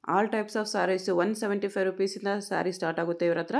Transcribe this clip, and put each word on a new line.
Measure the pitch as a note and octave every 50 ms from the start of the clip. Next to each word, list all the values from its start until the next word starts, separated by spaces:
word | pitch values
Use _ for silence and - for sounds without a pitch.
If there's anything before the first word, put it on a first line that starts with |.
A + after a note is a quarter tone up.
| -
All | - D#3+ F#3+ A3
types | G#3+ A3+ A3 G#3+ G#3+ -
of | A3 G#3+
sarees, | G#3+ - G3+ F3+ F3+ F#3+ F#3 F#3 -
ಒನ್ | F3+ F3 F3 G#3 A3
ಸೆವೆಂಟಿ | A3 A3+ G3+ G3+ G3+ G3+
ಫೈವ್ | G3 - G3+ F#3+
ರುಪೀಸಿಂದ | F#3+ F#3 F#3+ G3 G3 G3 G3 G3 G3 G3+ G#3
ಸ್ಯಾರಿ | G3 - F#3+ E3 E3+ F#3
ಸ್ಟಾರ್ಟ್ | F3+ F#3 F3+ D#3+ E3 E3
ಆಗುತ್ತೆ | E3+ E3+ E3+ E3+ F3
ಇವ್ರ | E3+ E3+ E3+
ಹತ್ರ. | E3+ E3+ -